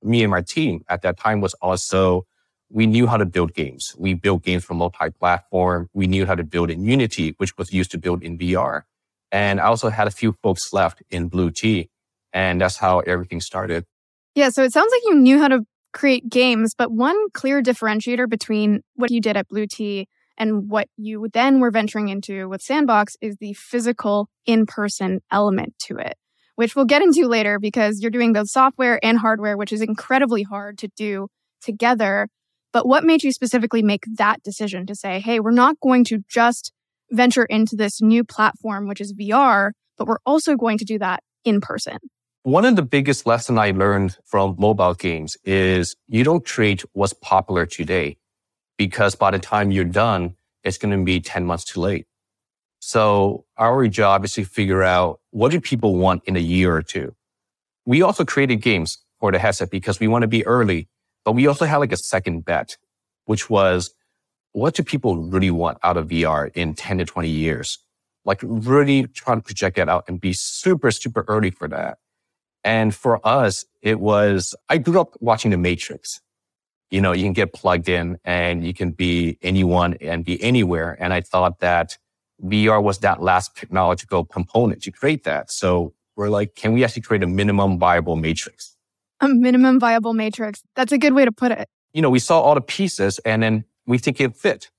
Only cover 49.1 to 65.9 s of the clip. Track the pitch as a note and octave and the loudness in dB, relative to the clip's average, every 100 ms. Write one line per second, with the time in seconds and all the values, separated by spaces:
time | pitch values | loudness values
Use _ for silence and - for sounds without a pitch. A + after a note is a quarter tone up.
49.1 | - G2 F#2+ F2+ G#2 G2+ F#2+ F2 F2+ A2+ | 2 0 0 -2 0 2 0 0 2 2
50.1 | F#2+ F2 - _ _ G2 G2 G#2+ G2 F#2 | 0 -4 -10 _ _ -8 -4 -2 0 0
51.1 | F#2 - F#2+ F2 E2+ - F#2 F#2 F#2 - | -2 -4 -6 -4 -6 -6 -4 -4 -4 -8
52.1 | _ _ _ _ _ _ _ - A2+ G#2+ | _ _ _ _ _ _ _ -4 2 4
53.1 | G2+ G2 A2+ - - A2+ C3 A#2 G2+ G2+ | 4 2 -2 -10 -2 0 2 2 2 4
54.1 | G2 G#2+ - F#2 - F#2+ F#2+ F#2 F2+ F2+ | 2 0 -6 -6 -4 0 2 2 2 0
55.1 | D#2 _ A2 B2 E3 - A#2+ A2 F2+ F#2 | -4 _ -2 0 0 -2 -2 0 2 2
56.1 | F2+ - F#2 E2 F#2 F#2 D#2+ D#2 F2 C2 | 0 -2 -2 0 2 2 0 -4 -8 -10
57.1 | - _ _ _ _ _ _ - C#3 F#3 | -14 _ _ _ _ _ _ 0 4 4
58.1 | G3+ D3+ - C3+ A2 A#2+ G2 D#2+ - _ | 2 -2 0 0 0 0 0 -2 -8 _
59.1 | _ G#2 F#2 G#2+ F#2+ F2+ F#2+ G#2 F#2+ A2 | _ -2 0 0 -2 -4 -4 -6 -2 0
60.1 | A#2 A2+ A2+ A2+ B2 G#2+ E2+ - _ _ | 2 2 0 2 2 2 -2 -6 _ _
61.1 | _ G#2+ A#2 C#3+ C#3+ D#3+ D3 C3+ F#2 - | _ -2 2 2 2 0 2 0 -4 -4
62.1 | F#2+ F#2 E2 D#2+ D#2+ - - _ _ _ | -4 -2 -6 -4 -4 -4 -14 _ _ _
63.1 | _ - G#2+ - G#2+ F#2+ F2+ F2+ - _ | _ -4 -4 0 2 2 2 -4 -12 _
64.1 | _ _ _ _ G#2 C#3+ - C#3+ C#3 B2 | _ _ _ _ -4 -2 -2 -2 -2 0
65.1 | E2+ E2 F#2 F#2+ E2+ E2+ - F2 | -2 -2 0 0 0 -2 -2 0